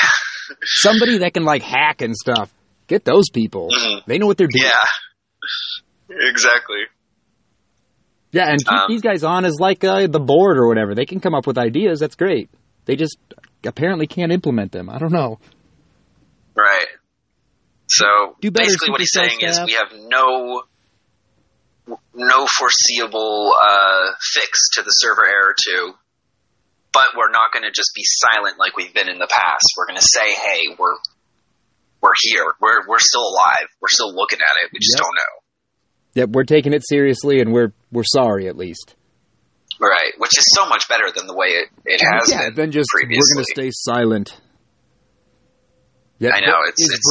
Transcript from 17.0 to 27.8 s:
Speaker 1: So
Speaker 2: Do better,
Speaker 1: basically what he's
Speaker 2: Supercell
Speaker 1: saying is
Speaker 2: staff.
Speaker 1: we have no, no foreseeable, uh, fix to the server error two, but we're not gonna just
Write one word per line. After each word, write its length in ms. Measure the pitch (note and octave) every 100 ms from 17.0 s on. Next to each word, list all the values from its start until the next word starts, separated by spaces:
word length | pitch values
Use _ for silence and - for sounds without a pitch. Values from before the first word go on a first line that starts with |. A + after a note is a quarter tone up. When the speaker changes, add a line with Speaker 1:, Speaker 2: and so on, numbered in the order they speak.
| _ _ _ _ _ _ _ _ -
Speaker 1:
So 480 | - G#2 G#2 G2 -
Speaker 2:
Do 100 | G3+
better, 160 | G3 A3
Speaker 1:
basically 240 | F#3 D#3
what 100 | C#3
he's 100 | - C#3+
Speaker 2:
Supercell 120 | A#2+
Speaker 1:
saying 120 | A2+
is 120 | A2 A2+
Speaker 2:
staff. 100 | A2+
Speaker 1:
we 60 |
have 180 | A2+ G#2 G#2+ A2+
no, 540 | C3 C3 B2+ B2 B2 - _ _ _ _ _ _ _ _ _ _ _ - A2+ _
no 320 | A#2+ B2 C3 C3+
foreseeable, 1080 | - B2+ - A#2+ A#2+ A2+ A2 A2 G#2+ G#2 G2+
uh, 520 | G#2 G2+ G2 F#2+ F#2 - -
fix 260 | D3 G2+ - -
to 80 | -
the 80 | G#2
server 340 | - A#2+ G#2+ F#2+
error 280 | G2+ G2 G2
two, 300 | G#2 F#2 F2+ - _ _ _ _ _ _ _ _ -
but 120 | C3+ C3 A#2
we're 140 | A2
not 220 | A#2 A2+
gonna 180 | A#2 A2
just 180 | G#2+